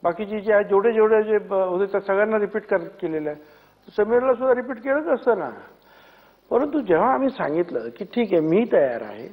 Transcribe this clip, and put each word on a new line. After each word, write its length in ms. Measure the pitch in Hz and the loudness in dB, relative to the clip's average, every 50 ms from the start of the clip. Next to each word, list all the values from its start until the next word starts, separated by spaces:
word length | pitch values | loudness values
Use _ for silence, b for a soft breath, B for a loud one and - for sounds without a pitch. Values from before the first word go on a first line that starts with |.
| - | -2
बाकीचे 360 | 175 170 - 214 196 214 214 | -2 -4 -4 -6 -6 -6 -6
जे 140 | 190 220 214 | 0 2 2
आहे, 100 | 202 202 | 2 2
जेवढे 300 | 180 202 196 202 233 226 | 4 2 2 2 2 4
जेवढे 300 | 220 214 220 220 214 214 | 4 4 6 4 4 4
जे 140 | 214 214 208 | 2 0 0
ब-, 160 | 202 185 196 | 0 0 -2
होते 380 | 190 190 185 180 180 202 190 | 0 0 0 0 -2 -2 0
त्या 100 | 196 202 | -2 -4
सगळ्यांना 380 | 196 202 196 190 208 214 220 214 | -2 0 2 2 2 2 2 0
रिपीट 260 | 208 196 208 214 208 | -2 -2 -4 -6 -4
कर-, 140 | - 208 185 | -2 -2 -2
केलेलं 500 | 170 165 - - - 170 160 156 151 151 | -2 -4 -12 -8 -6 -4 -4 -4 -4 -6
आहे. 100 | 151 151 b b b b b b b b _ - - - | -8 -10 b b b b b b b b _ -12 -2 -2
समीरला 360 | 208 214 233 247 247 262 254 | 0 2 2 0 2 2 0
सुद्धा 220 | 226 254 262 247 | 2 2 2 2
रिपीट 220 | 240 247 254 269 220 | 2 0 -8 -10 -8
केलंच 300 | 226 277 269 294 311 339 | -4 -2 -2 -2 0 0
असतं 320 | 294 233 - 247 233 196 | -2 0 2 0 0 0
ना. 100 | 160 127 110 - - - - _ b b b b b b b b b b b b b _ | -2 -8 -8 -12 -18 -20 -20 _ b b b b b b b b b b b b b _
परंतु 300 | - 240 277 294 311 302 | 0 0 0 0 -2 -4
जेव्हा 340 | 247 190 170 156 196 247 262 | 0 2 2 2 4 2 2
आम्ही 160 | 262 269 269 | 0 0 -2
सांगितलं 600 | - - 170 143 147 165 175 175 - 240 220 - | -2 -4 -6 -4 -2 -2 -2 -2 -4 -8 -8 -8
की 160 | 120 - 202 | -10 -12 -14
"ठीक 280 | - - 240 233 196 185 | -6 -4 -4 -2 2 2
आहे, 80 | 170 | 2
मी 240 | 156 160 160 202 240 220 | 2 4 2 2 2 2
तयार 300 | - 190 147 131 120 113 | 2 2 2 2 0 -4
आहे 260 | 113 107 104 107 123 180 | -8 -10 -14 -14 -16 -16